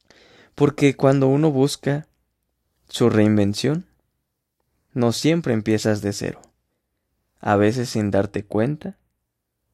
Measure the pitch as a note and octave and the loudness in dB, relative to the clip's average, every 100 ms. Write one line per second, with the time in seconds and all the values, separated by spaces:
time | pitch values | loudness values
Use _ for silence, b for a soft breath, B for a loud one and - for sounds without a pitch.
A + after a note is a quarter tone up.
0 | _ b b b b - C#3+ - C#3+ C3+ | _ b b b b -2 -2 2 0 2
1 | C3+ C#3 C3+ C#3 D#3 C3+ C#3 - - C#3+ | 2 4 2 2 2 2 0 -2 -4 -4
2 | D3+ _ _ _ _ _ _ _ _ - | -6 _ _ _ _ _ _ _ _ 0
3 | A#2+ G#2+ G#2+ G#2+ G2+ G2+ B2 D#3+ - _ | 2 4 4 4 0 -2 -2 -4 -6 _
4 | _ _ _ _ _ _ _ _ _ C3 | _ _ _ _ _ _ _ _ _ -2
5 | A#2+ A2+ D3 E3 D#3 A2 G#2+ G#2+ A2 G#2 | -2 0 0 0 -2 -2 0 0 0 -2
6 | G2+ G2+ - - - _ _ _ _ _ | -4 -6 -8 -10 -16 _ _ _ _ _
7 | _ _ _ _ - G2+ G#2 B2 A#2+ A2 | _ _ _ _ -2 2 2 0 -4 -4
8 | G#2 G2 G2+ - G2+ G#2 A#2 D3+ F#3+ - | -2 0 -2 -4 -6 -4 -2 -4 -10 -16
9 | _ _ _ _ _ _ _ | _ _ _ _ _ _ _